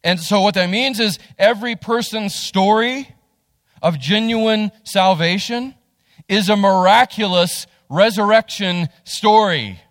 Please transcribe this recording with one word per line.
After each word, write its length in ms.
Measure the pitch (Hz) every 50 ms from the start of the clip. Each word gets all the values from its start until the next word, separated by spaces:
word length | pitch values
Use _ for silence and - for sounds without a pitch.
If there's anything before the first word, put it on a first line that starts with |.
| -
And 180 | 170 185 170
so 180 | 165 - 208 202
what 140 | 190 208 180
that 160 | 196 180 180
means 320 | 190 226 262 269 254 202
is 180 | 233 208 160 - - _ -
every 380 | - 190 214 240 202 226 240 226
person's 580 | - - - 233 233 233 - - 220 208 196 -
story 760 | - - - - 196 190 202 214 220 226 247 254 277 269 - - _ _ _ _ _ _ _ _ _ _ _ _ -
of 180 | - 170 170 143
genuine 720 | 127 143 202 214 226 226 233 226 220 220 220 214 214 202 _ _ _
salvation 920 | - - 196 185 190 190 156 170 170 180 202 - - 233 240 254 269 - _ _ _ _ _ _ _ _ - - -
is 180 | 196 214 196
a 80 | 185 214
miraculous 1120 | 202 196 196 190 185 180 185 208 233 247 - - 214 208 196 180 180 175 175 - - - _ _ _ _ _
resurrection 1000 | 139 170 202 226 190 214 208 202 214 220 220 - - - 202 185 180 175 170 147 _ _ _
story. 760 | - - - - 214 214 220 214 196 170 143 110 101 92 85 _ _